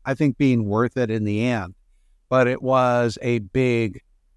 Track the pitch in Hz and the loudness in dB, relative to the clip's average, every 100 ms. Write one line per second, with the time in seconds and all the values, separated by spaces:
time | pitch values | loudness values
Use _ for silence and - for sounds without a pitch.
0 | 131 135 147 123 139 120 104 107 120 131 | -6 0 0 2 2 2 0 0 0 -2
1 | 117 110 104 104 123 113 90 - _ _ | -2 -2 -2 -2 -2 -4 -6 -14 _ _
2 | _ _ _ 131 123 131 127 131 123 123 | _ _ _ 2 2 0 0 2 4 2
3 | 120 - 127 120 95 131 127 117 113 - | 0 -2 -2 -2 -2 0 0 0 -2 -6
4 | - _ _ | -20 _ _